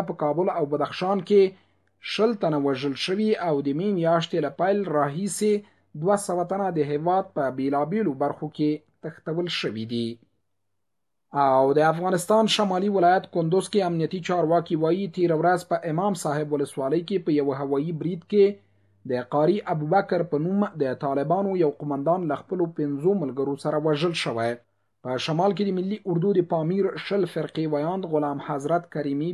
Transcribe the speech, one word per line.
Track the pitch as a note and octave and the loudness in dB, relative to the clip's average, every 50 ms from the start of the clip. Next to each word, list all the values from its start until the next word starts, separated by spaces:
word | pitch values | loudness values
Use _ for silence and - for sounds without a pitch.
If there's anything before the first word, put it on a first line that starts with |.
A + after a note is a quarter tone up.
| F#3+ | 0
په | F3+ F3 - | 0 -2 -2
کابل | D#3 D3+ D3 D#3 F#3 F#3+ D#3+ | -2 0 0 0 0 0 0
او | E3+ D#3 C#3+ | -2 -2 -2
بدخشان | D3 C#3+ C#3+ - - - F3+ F#3 G3+ G3 E3 | -2 -2 -2 -4 -4 -4 -2 0 0 0 2
کې | - G#3 G3+ F#3+ F#3+ F#3+ - _ _ _ _ _ _ _ _ - - | 4 6 6 6 4 2 -6 _ _ _ _ _ _ _ _ -12 -8
شل | - - G#3+ A#3 A3+ G#3 - | -2 0 0 0 0 0 -2
تنه | D#3+ D3+ D3 C#3 | 0 0 0 0
وژل | C#3 C3+ B2 C#3 C#3+ C3+ - - | 0 0 0 -2 -4 -4 -4 -4
شوي | - F#3+ G#3 G#3+ G#3+ G#3+ - F3 | -4 -2 0 0 0 0 0 0
او | F3 D3+ C#3+ C#3+ | 0 0 0 0
د | C#3+ C3+ | -2 -2
مې | D3+ F#3+ G#3 G3+ | 0 0 0 0
میاشتې | F3 E3 E3 E3+ E3 E3 - - E3+ D3+ | 0 2 2 2 2 0 0 -2 -2 -2
له | C#3 - - | -2 -2 -2
پیل | E3+ F#3+ G3+ G#3 G3 E3+ D#3 | 0 0 0 0 0 0 0
راهیسې | D3 C#3+ C#3+ C#3+ E3+ G3+ G3+ E3 - G#3 G#3+ G#3 G#3 G#3 - _ _ _ _ - D3+ | 0 0 0 -2 -4 -6 -6 -4 -2 0 0 0 0 -2 -8 _ _ _ _ -10 -4
دوه | D#3 F#3+ G#3 G3+ G3+ | 0 0 0 0 0
سوه | - F3 F3+ F3 E3+ F#3+ | -2 -2 -2 -2 -2 -2
تنه | G3 G3+ F#3+ E3+ | -2 -2 -2 0
د | D#3+ C#3+ C#3+ | 0 0 0
هیواد | D3 D3 D#3+ F3 F3+ F#3+ F#3+ F#3+ - | -2 -2 0 0 0 0 0 -2 -4
په | D#3+ C#3 C3 C3 C3+ | -4 -2 -2 -2 -2
بیلابیلو | C3+ C#3 C#3 C#3+ D3 D#3 F#3+ A3 G#3+ E3 C3+ C3+ C#3+ | -2 0 0 0 0 0 -2 -2 -2 -2 -2 -2 -2
برخو | C#3+ C3+ - D#3+ D3+ - | -4 -4 -6 -10 -10 -4
کې | - D3+ D3+ D3+ D3+ _ _ _ _ - | -2 -2 -2 -2 -4 _ _ _ _ -14
تښتول | D#3+ D#3+ - - - D#3+ E3+ F3 E3+ - | -14 -14 -12 -10 -6 -6 -4 -4 -4 -4
شوي | - - C#3 G#2 A2 A2+ A#2 | -4 -6 -6 -6 -6 -6 -6
دي. | A#2+ A#2 A#2 A2+ A#2 - _ _ _ _ _ _ _ _ _ _ _ _ _ _ _ _ _ _ _ _ _ _ - | -4 -4 -4 -4 -6 -10 _ _ _ _ _ _ _ _ _ _ _ _ _ _ _ _ _ _ _ _ _ _ 0
او | C#3+ C#3+ C3+ C3 C3 C3+ C3+ C#3+ | 2 4 4 6 6 6 6 6
د | D3+ D#3 D#3+ | 4 4 4
افغانستان | D#3 E3+ F3+ F#3 F#3 E3+ - - G#3+ A3 A3 G#3 - | 2 2 0 0 0 0 2 4 4 4 4 4 2
شمالي | - G#3 G3 F#3 F3+ G3 G#3 G3 | 2 2 0 0 0 0 0 2
ولایت | F#3+ F3 F3 F3+ F#3+ F#3 - - | 4 6 6 6 4 2 -2 -2
کندوز | F3 E3 E3 F3 F#3+ F#3 - | -2 0 2 2 0 0 0
کې | - G#3 F#3+ F3 | 0 0 0 0
امنیتي | E3+ E3 D#3+ D#3 - F#3 E3+ - | 0 -2 -2 -2 -4 -4 -4 -2
چارواکي | F3+ F3+ D#3+ D#3 E3+ E3+ E3 - F3+ D#3 | 0 2 2 4 4 2 2 2 0 0
وایي، | D#3+ D#3+ E3+ F#3+ G3+ F3 - | 2 2 2 0 -2 -4 -2
تیره | F#3 F3 E3 D#3+ D#3 | 0 2 2 2 4
ورځ | D#3+ F3 F3+ F3 - - F3+ | 4 2 2 2 0 -2 -4
په | E3 - E3+ D3+ | -2 -2 -2 -2
امام | E3 F#3+ G#3 G3 E3 - | 0 0 0 0 -2 -2
صاحب | D#3+ C#3+ D3+ D3+ D3 D3 | -2 -2 -2 -2 -2 -2
ولسوالۍ | C#3 C#3 C3+ - D3 C3 C3+ D3 E3+ F3 | -2 -2 -4 -4 -4 -2 -2 -2 -2 -2
کې | - G3+ F#3 E3+ | -2 -4 -2 0
په | F3 D3+ D3 | 0 2 2
یوه | C#3 C#3+ C3 C#3 | 2 0 0 -2
هوایي | C#3+ C#3 C#3 C#3 D3 E3+ E3+ D3 | -2 -2 -2 -2 -2 -2 -2 -2
برید | D3 D#3+ F#3+ E3+ - - G3+ | -2 -2 -4 -6 -4 0 4
کې | G#3 G3 G3+ G3+ - _ _ _ _ _ _ _ _ - C3 | 6 6 4 4 -2 _ _ _ _ _ _ _ _ -6 -4
د | B2 B2+ B2 - - | -4 -4 -4 -2 0
قاري | D3 D#3 E3+ G3+ G3+ - F#3 E3+ | 2 4 4 2 2 0 -2 -4
ابوبکر | D#3 D3 D3+ F3+ G3 G3 - F#3+ F3 E3 E3+ | -2 0 0 2 2 2 2 0 -2 -2 -2
په | D3+ C#3+ D#3 | -2 -2 -2
نوم | F3+ G3 G3+ G#3 G3+ - D#3 | 0 0 0 0 -2 -2 -2
د | C#3+ C3 B2 - D#3 | -2 -2 -2 -4 -4
طالبانو | C#3 C#3 C#3 C#3 D3+ E3+ F#3+ G3+ G3 F#3+ F#3 | -2 -2 0 0 0 0 0 0 0 0 2
یو | E3 D3 C#3+ - | 0 0 0 -2
قومندان | D3+ D3 C#3+ C#3 C#3 D#3+ E3+ F#3 F3+ D3+ | -6 -6 -4 -2 0 0 0 0 0 -2
له | C#3+ B2+ | -4 -4
خپلو | - - F#3+ F3+ F3 E3 E3 | -6 -6 -4 -2 -2 -2 -2
پنځو | - D3+ C#3+ C#3+ C#3 D3 F#3 G3+ G3 | -4 -4 -4 -2 0 0 0 2 2
ملګرو | D#3 C3 B2 C3+ C3+ C#3 C#3+ C#3 - | 0 -4 -4 -4 -4 -4 -4 -4 -2
سره | D#3 D3+ D3+ D3 | -2 0 0 2
وژل | D#3 D3+ C#3 D#3+ F3+ E3+ - | 2 2 2 0 -2 -2 -2
شوی. | - D#3 A#2 A#2 A2+ A#2 A#2+ A#2+ _ _ _ _ _ _ _ _ - | -4 -4 -2 -2 -2 -2 -2 -6 _ _ _ _ _ _ _ _ -6
په | B2+ B2+ B2+ - | -4 -4 -2 -2
شمال | - D#3+ D#3+ F#3 G3+ G3 | 0 0 2 2 2 2
کې | D#3+ G3+ | 0 0
د | G3 F#3 | -2 -2
ملي | F#3 F3+ F#3+ G#3+ - - F#3+ E3+ | -2 -2 -4 -6 -6 -4 -2 0
اردو | E3+ D#3+ G3+ G3 | 0 2 2 2
د | F3+ E3+ E3+ | 2 2 2
پامیر | F3 E3 D#3 D#3+ F#3 G3 G3 F#3+ - D#3+ - | 0 0 0 0 0 0 0 0 -2 -6 -6
شل | - G3+ G3+ F3 D#3+ - | -2 -2 0 0 -2 -2
فرقې | E3 D3+ C#3+ - D#3+ D#3+ D#3 D3+ | -4 -6 -4 -4 -4 -2 0 0
ویاند | C#3+ D3 D#3+ F#3 F#3+ F#3 E3 D#3 | -2 -2 -2 -4 -4 -4 -2 0
غلام | D3+ D3+ C#3+ C#3+ C#3 - | 0 0 0 -2 -4 -6
حضرت | - D3+ C#3 C#3 C#3+ E3 F3 E3+ - - | -6 -6 -4 -2 0 0 0 -2 -4 -6
کریمي | D#3 D3 C#3+ C#3 C#3+ D3+ F3 | -6 -4 -2 -2 -2 -2 -2